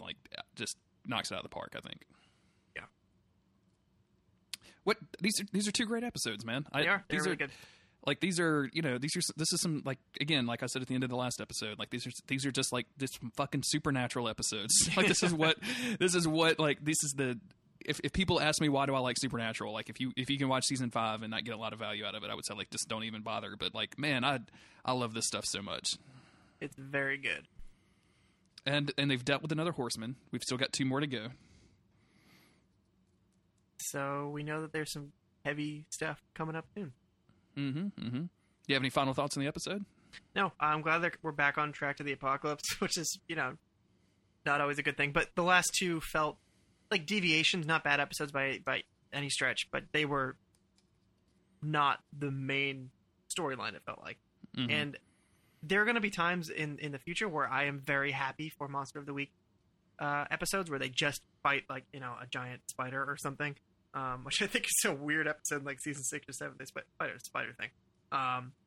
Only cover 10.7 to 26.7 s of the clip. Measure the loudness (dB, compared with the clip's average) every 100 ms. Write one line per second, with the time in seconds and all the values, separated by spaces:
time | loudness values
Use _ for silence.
10.7 | -2 -2 0 2 0 0 -2 -6 -6 -6
11.7 | -6 -6 -4 -6 -8 -2 0 2 2 2
12.7 | 0 -2 -4 -6 -4 -6 -2 -2 0 2
13.7 | 2 2 2 2 0 -2 0 -2 0 4
14.7 | 6 6 6 6 6 4 6 4 4 0
15.7 | -2 -2 2 4 4 4 6 6 6 4
16.7 | 2 2 2 2 0 0 0 -6 -20 _
17.7 | -10 -6 -4 0 2 4 6 4 4 4
18.7 | 4 4 2 2 0 0 0 -2 -2 -4
19.7 | -4 -6 -4 -4 -2 0 2 4 4 2
20.7 | 0 0 2 0 0 -4 -4 -4 -4 -6
21.7 | -6 -6 -4 -4 -6 -6 -6 -6 -6 -6
22.7 | -6 -4 -4 -6 -6 -6 -6 -6 -4 -4
23.7 | -2 -4 -2 0 2 2 0 -4 -20 -20
24.7 | -8 -2 0 0 -2 -2 -2 -4 -4 -4
25.7 | -4 -4 -4 -8 -20 -20 -20 -20 -10 -10